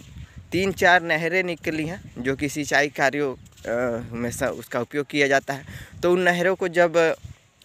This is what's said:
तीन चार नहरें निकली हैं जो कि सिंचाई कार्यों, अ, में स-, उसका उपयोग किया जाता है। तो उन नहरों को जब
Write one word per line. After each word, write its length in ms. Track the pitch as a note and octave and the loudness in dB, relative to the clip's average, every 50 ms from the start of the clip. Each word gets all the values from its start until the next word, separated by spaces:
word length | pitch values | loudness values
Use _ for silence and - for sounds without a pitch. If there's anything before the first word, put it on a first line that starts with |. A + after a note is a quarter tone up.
| - - - - - - - - - - | -16 -18 -18 -18 -18 -16 -18 -20 -16 -6
तीन 200 | - E3+ F#3+ G3 | -4 -2 0 0
चार 300 | F3+ - G3 F3+ F3 F3+ | 0 2 4 6 6 6
नहरें 420 | E3 E3+ D#3+ D#3 E3 E3 E3+ F#3 F3+ | 4 2 -2 0 0 0 0 0 0
निकली 440 | F3+ E3+ D3+ - E3+ D#3+ D#3 D#3 D#3 | 0 -4 -4 -4 -4 -4 -4 -4 -6
हैं 360 | F3 G#3 - - - A#2 A#2+ | -6 -10 -14 -16 -14 -6 -4
जो 120 | C3 C3+ | -4 -2
कि 140 | C3 D3 C#3+ | -2 -2 -4
सिंचाई 400 | - D3+ D3 - D3+ C#3 C#3+ D3+ | -4 -4 -4 0 2 2 2 0
कार्यों, 460 | - - D3 C3+ B2+ D3 D3 C3+ B2 | 0 0 0 0 2 0 -2 -2 -4
अ, 760 | - - - - - - - A2+ A#2+ B2 B2 A#2 A2+ A#2+ A#2 A#2 | -6 -12 -20 -20 -14 -6 -4 -2 0 0 -2 -2 -4 -6 -8 -8
में 180 | A#2 A#2+ A#2+ | -6 -6 -6
स-, 120 | A#2 - C#3 | -4 -2 -4
उसका 380 | B2 F2 - A#2 - - B2+ | -4 -4 -6 -10 -6 -4 -4
उपयोग 260 | A#2+ - - D3 C#3+ - | -4 -4 -4 -6 -6 -4
किया 200 | - D3 C#3+ C#3 | 0 2 2 4
जाता 260 | C#3 C3+ - - C#3 | 4 2 2 0 -8
है। 120 | C3+ C#3 - - - - - - - - | -8 -8 -14 -16 -16 -16 -16 -12 -2 0
तो 100 | F3 F3+ | 2 2
उन 80 | F#3 | 4
नहरों 340 | F#3 F3 F3 F3 F3 F#3 F#3+ | 4 2 2 4 2 2 2
को 120 | - F#3+ F3+ | 0 -2 -2
जब 480 | E3 E3+ F3 F3 D#3 E3+ E3 D#3+ C#3+ - - - - - _ _ _ _ _ | 2 4 4 4 6 4 4 4 2 -2 -6 -16 -18 -18 _ _ _ _ _